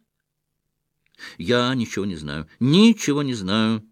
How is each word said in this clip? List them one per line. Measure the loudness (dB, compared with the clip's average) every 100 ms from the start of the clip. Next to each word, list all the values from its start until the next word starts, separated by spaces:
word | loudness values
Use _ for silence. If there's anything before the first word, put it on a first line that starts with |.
| _ _ _ _ _ _ _ _ _ _ _ -20 -18 -8
Я | -2 0 0 -2
ничего | -4 -4 -6
не | -6
знаю, | -8 -8 -10 -2
ничего | 2 6 6 4 0 -2
не | -2 -4
знаю, | -2 0 0 -2 -6